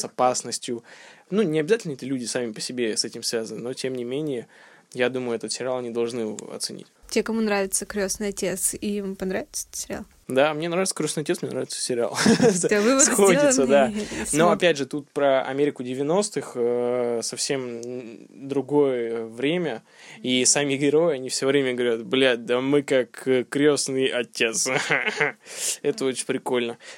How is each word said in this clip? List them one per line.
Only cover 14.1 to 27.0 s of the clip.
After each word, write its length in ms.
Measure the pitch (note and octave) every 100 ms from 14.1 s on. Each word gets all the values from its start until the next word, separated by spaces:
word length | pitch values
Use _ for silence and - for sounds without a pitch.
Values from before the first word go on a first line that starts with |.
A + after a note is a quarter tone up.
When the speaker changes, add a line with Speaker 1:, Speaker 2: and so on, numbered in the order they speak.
| -
Speaker 2:
Но, 40 | -
Speaker 1:
все. 240 | D3 E3+
Speaker 2:
опять 260 | D#3 F3 C#3+
же, 80 |
тут 240 | C3 D3+ C#3
про 320 | - C#3 C3+
Америку 400 | - C3+ C#3+ C#3
девяностых, 720 | B2 B2+ C#3+ F3+ G#3 - -
э, 640 | B2 A#2+ A#2+ B2 B2 A#2+ A#2
совсем, 580 | A2+ A#2+ - C#3 B2 A#2
м, 460 | A#2 B2+ A#2 A2+ - - C3+
другое 760 | C#3 B2+ D3 C#3+ B2 A#2 A#2
время, 580 | A2+ A#2 C#3 F3+ D#3+ A2+ - - - -
и 220 | B2+ B2+
сами 300 | B2 C#3+ C#3+
герои, 400 | C3+ C#3+ D3+ E3+
они 160 | C3+ B2+
все 160 | - C3+
время 260 | C#3 C3
говорят: 320 | B2 A#2+ A2+
Блядь, 400 | A2+ C3 C3+ A#2+
да 160 | A#2 B2
мы 220 | C3+ C#3+
как, 440 | C#3 C3+ A#2 - -
э, 180 | B2+
"Крестный 640 | A#2 C#3+ D3+ C#3+ - C3 C3
отец". 600 | B2 A#2 - A#2 A2+ B2+
<laughs> 1160 | C3 - D3 D#4 - C#3+ A3 - - - -
Это 220 | D3 C3
очень 220 | C3+ B2 -
прикольно. 500 | B2+ - B2 A#2+ A#2 - -